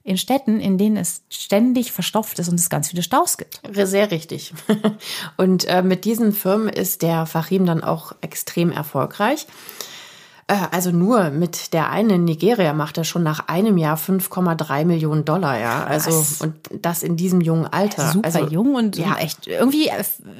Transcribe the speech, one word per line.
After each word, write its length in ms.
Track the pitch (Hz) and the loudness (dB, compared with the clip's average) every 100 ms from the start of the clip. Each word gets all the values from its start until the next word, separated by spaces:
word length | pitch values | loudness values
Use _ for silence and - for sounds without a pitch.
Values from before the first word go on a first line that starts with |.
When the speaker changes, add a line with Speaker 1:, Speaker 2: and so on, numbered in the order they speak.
Speaker 1:
in 140 | - 185 | -4 -4
Städten, 420 | - 269 269 214 | 0 0 0 0
in 180 | - 185 | 2 2
denen 200 | 214 208 | 2 2
es 260 | 180 - _ | -2 -6 _
ständig 640 | - - 202 247 254 240 | -12 0 2 4 2 0
verstopft 460 | - 175 214 220 - | -4 -2 -2 -2 -4
ist 120 | 175 | -2
und 60 | 175 | 0
es 100 | 170 | 0
ganz 200 | 147 147 | -2 -2
viele 140 | 175 | -4
Staus 340 | 175 277 349 - | 0 2 2 -2
gibt. 240 | - - - | -8 -14 -6
Speaker 2:
Sehr 400 | 202 190 196 208 | -2 2 2 2
richtig. 420 | 165 - 120 - 156 - 214 214 214 | -2 -6 -10 -10 -6 -2 0 0 -2
<laughs> 420 | - - 165 - | -8 -10 -8 0
Und, 260 | 185 185 - | 2 4 2
äh, 160 | 180 | 2
mit 220 | 185 185 208 | 2 2 0
diesen 280 | 226 220 | 2 2
Firmen 340 | 208 185 208 220 | 2 0 0 0
ist 340 | - 185 - | -2 -4 -2
der 220 | 165 165 160 | 0 0 0
Fahim 400 | 165 160 190 180 | -2 0 2 2
dann 180 | 160 | 2
auch 280 | - 165 - - | 0 -4 -6 -14
extrem 500 | 165 - - - 170 | -12 -10 -6 0 0
erfolgreich. 760 | - 151 139 139 - 214 311 - - - - - - - - - - - | 0 -4 -4 -4 -2 -2 -2 -6 -18 -18 -16 -16 -18 -20 -20 -20 -12 -2
Äh, 100 | 202 170 | -2 0
also 200 | - 180 | -2 2
nur 380 | 170 185 247 165 | 2 4 4 2
mit 420 | 143 175 - - | 0 -2 -4 -2
der 180 | 165 151 | 0 0
einen 200 | 165 226 | 2 2
in 160 | 180 170 | 4 2
Nigeria 480 | 156 175 233 160 | 2 2 4 2
macht 240 | 151 151 - | 0 -2 -4
er 80 | 160 | -2
schon 180 | 175 | 0
nach 240 | 160 151 - | 0 -2 -2
einem 300 | 165 220 185 | 0 4 4
Jahr 180 | 156 156 | 2 0
fünf 340 | - 190 185 | 0 -2 -2
Komma 260 | - 180 160 | 0 0 0
drei 280 | 156 143 | -2 0
Millionen 400 | 170 165 156 151 | 2 2 2 0
Dollar, 340 | 147 170 156 120 | 2 0 0 0
ja. 280 | 117 127 - | 0 -2 0
Also, 240 | 151 160 | 0 2
Speaker 1:
Krass. 320 | 160 151 147 | 0 0 -2
Speaker 2:
und 140 | 156 156 - 202 | -4 -6 -12 -6
das 200 | 170 170 | -4 -2
in 140 | 156 165 | -2 -2
diesem 240 | 185 180 | 2 2
jungen 260 | 165 165 151 | 2 0 0
Alter. 440 | 165 202 185 151 | 0 0 0 0
Speaker 1:
Super 140 | 175 220 | 2 2
Speaker 2:
Also, 200 | 165 147 | 0 0
Speaker 1:
jung 280 | 160 254 262 | 2 2 2
und, 220 | 220 175 | 0 0
Speaker 2:
ja. 140 | 165 | -2
Speaker 1:
und 80 | 151 | -2
echt, 280 | 156 - - | -4 -6 -8
irgendwie, 400 | 90 247 302 311 | 0 2 2 0
äh, 120 | - | -2
f-, 220 | 202 - - | -6 -8 -14